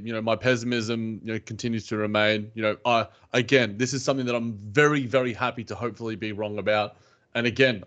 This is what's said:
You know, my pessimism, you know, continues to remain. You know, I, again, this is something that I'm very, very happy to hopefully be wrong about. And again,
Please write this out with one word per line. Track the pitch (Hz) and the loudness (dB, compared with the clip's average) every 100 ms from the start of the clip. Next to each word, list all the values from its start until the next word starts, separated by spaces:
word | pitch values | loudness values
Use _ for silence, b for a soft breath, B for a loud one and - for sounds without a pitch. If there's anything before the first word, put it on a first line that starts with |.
You | 110 | -6
know, | 110 | -4
my | 113 110 | 0 0
pessimism, | 127 120 120 120 107 117 113 104 | 2 2 0 -2 -2 -4 -4 -6
you | 107 | -6
know, | 110 | -6
continues | - 107 123 113 - | -6 -6 -4 -4 -4
to | 107 | -2
remain. | 107 104 107 107 107 | 0 4 4 2 -2
You | 113 | -2
know, | 107 101 123 | -2 0 2
I, | 117 107 b b | 2 0 b b
again, | 127 107 135 113 101 | 0 4 4 4 0
this | 127 | -2
is | 135 | -2
something | - 135 123 | -2 0 0
that | 120 | -2
I'm | 117 | -4
very, | 104 104 101 147 147 120 | -8 -2 4 4 4 0
very | 131 127 | 0 0
happy | 107 123 120 | -2 -4 -4
to | 107 | -8
hopefully | 95 117 104 113 104 | -6 -8 -6 -8 -6
be | 107 | -6
wrong | 101 107 104 | -4 -6 -2
about. | 98 107 104 - b b b | 0 2 0 -6 b b b
And | 117 120 | -2 0
again, | 120 131 104 | 4 4 2